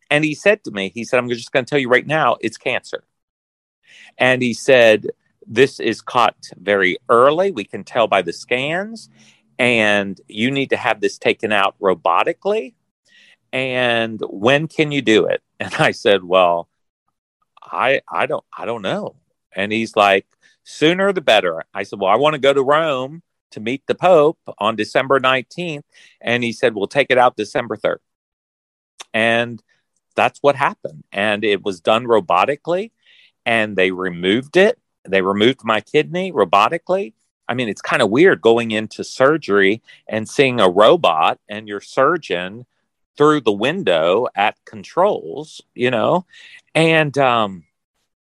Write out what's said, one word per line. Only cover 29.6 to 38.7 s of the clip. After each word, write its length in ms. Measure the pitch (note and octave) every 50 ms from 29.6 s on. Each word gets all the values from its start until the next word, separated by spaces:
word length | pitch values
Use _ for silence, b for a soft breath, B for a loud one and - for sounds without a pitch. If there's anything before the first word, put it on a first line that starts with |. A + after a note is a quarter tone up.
| - _ _ _ _ _ _ _ _ _ _
that's 240 | A2+ G#2 C3 - -
what 140 | - C#3 C#3
happened. 480 | C3 C#3+ D#3+ G#3+ - - - D#3 D2+ - _
And 320 | - G2 G2+ G#2+ G#2 G#2 A2
it 200 | G#2+ G2+ F#2 -
was 180 | G#2 F#2 E2+
done 240 | - A#2+ A2 A#2 B2+
robotically, 840 | A#2+ A#2 G#2+ F#2 D#2+ F2 F2+ G2+ A#2 D3 - _ D#3+ E3+ F#3 G#3+ A3+ _ b b b b b b b b _ _
and 300 | A#2+ A#2 A2+ G#2+ G#2+ G2+
they 160 | F#2 F#2 F#2+
removed 640 | F#2 F2+ F#2 F#2 F2 E2+ F2 F#2 G#2 B2 C#3 D3 - F3+
it. 220 | G3 G#3+ - - _ _ _ _ - -
They 140 | F#2+ F#2+
removed 400 | F#2 F#2+ G2+ G2+ G#2+ B2 C3 - -
my 180 | A2+ A2 G#2
kidney 500 | - _ - D3+ D3+ D3 D#3+ F3+ F#3+ F#3+
robotically. 840 | E3 - G2 E2 G2+ G2 G#2+ A#2 E3 E3+ - - F#3 G3 G#3 A3 - _ _ _ _ _ _ -
I 60 | A#2
mean, 160 | B2+ B2 G#2+
it's 120 | F#2+ -
kinda 240 | - - F3 D3 A#2+ F#2+
weird 340 | G#2 C3+ F3+ F#3+ C#3 E2+
going 300 | - A2+ A#2 A#2 A#2 A2+